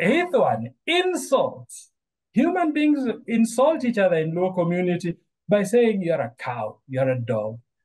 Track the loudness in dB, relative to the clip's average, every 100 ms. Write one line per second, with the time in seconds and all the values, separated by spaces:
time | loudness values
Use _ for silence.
0 | 2 2 2 2 2 0 -6 -10 -2 0
1 | 0 -4 0 0 0 -6 -18 -20 -20 _
2 | _ _ _ 0 0 2 0 2 2 2
3 | 0 -6 -2 0 2 4 2 2 0 2
4 | 2 2 0 -2 -2 0 -2 0 0 -2
5 | -4 -8 _ _ -2 0 2 2 2 0
6 | -2 -2 -4 -8 -10 -8 -8 -12 -8 -2
7 | 0 -2 -2 -4 -4 -10 _ _